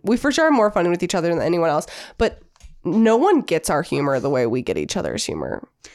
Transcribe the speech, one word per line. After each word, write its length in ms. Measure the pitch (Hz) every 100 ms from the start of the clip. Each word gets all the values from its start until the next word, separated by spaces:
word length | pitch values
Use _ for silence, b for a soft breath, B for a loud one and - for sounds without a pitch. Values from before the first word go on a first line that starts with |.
we 160 | - 240
for 120 | 277
sure 140 | 285
have 80 | 320
more 180 | 277 208
fun 200 | 208 175
with 120 | 175
each 120 | 175
other 160 | 185 165
than 100 | 170
anyone 300 | 139 175 165
else, 160 | 151 151 B B B
but 200 | 233 - _ _ - -
no 320 | - 202 226 226
one 240 | 359 339
gets 300 | - 160 -
our 100 | 151
humor 400 | 165 139 139 135
the 80 | 135
way 180 | 135 117
we 140 | 127
get 160 | 123 80
each 180 | 73
other's 300 | - 73 60
humor. 420 | - 78 65 - - _ B